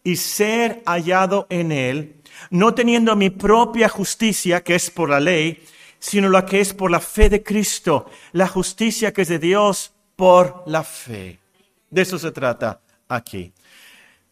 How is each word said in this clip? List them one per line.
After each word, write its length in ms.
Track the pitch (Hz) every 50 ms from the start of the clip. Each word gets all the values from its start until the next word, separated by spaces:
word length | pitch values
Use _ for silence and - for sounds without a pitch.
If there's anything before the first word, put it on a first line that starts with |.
y 140 | - 180 170
ser 680 | - - - - - 208 214 220 233 233 220 233 233 -
hallado 600 | 170 175 175 156 175 185 185 190 180 196 202 190 -
en 220 | 180 175 170 160
Él, 500 | 151 139 127 123 131 151 147 - - _ _ - - - - -
no 240 | 180 175 208 233 226
teniendo 400 | 254 240 233 233 240 226 226 214
mi 160 | 202 196 190
propia 580 | 190 190 196 202 214 233 240 226 226 233 220 202
justicia, 720 | - 202 185 - - - 226 220 190 - - 180 170 175
que 120 | - - 170
es 160 | 180 - -
por 200 | - 175 165 143
la 100 | 143 139
ley, 420 | 147 180 180 156 156 165 160 - - - _ - - - _ -
sino 300 | - - 202 202 196 196
la 180 | 185 185 185
que 140 | 190 190 196
es 120 | 202 196
por 180 | - - 190 180
la 100 | 170 156
fe 280 | - - - 214 214 -
de 140 | 208 202
Cristo, 640 | - - 202 214 202 - - - - 175 147 127 - - - - - -
la 160 | - 170 190 185
justicia 640 | 190 185 175 - - - 220 226 220 - 220 202
que 100 | - 196
es 60 | 180 156
de 100 | 170 156
Dios 540 | 160 170 190 208 208 202 185 - - - _ _ _ _ _
por 460 | - 185 185 180 180 180 - - 180 -
la 180 | 156 156 156 147
fe". 540 | - - - - 123 113 101 92 92 87 _ _ _ _ _ _ _ _ _ _ -
De 120 | 147 185
eso 160 | 180 185 185 156
se 140 | 160 156
trata 480 | - - 135 123 117 - 120 110 - - _ _ _ _ _ -
aquí. 440 | 127 117 - - - 95 87 90 _ _ _ _ _ - - - - - - _ _ _ _ _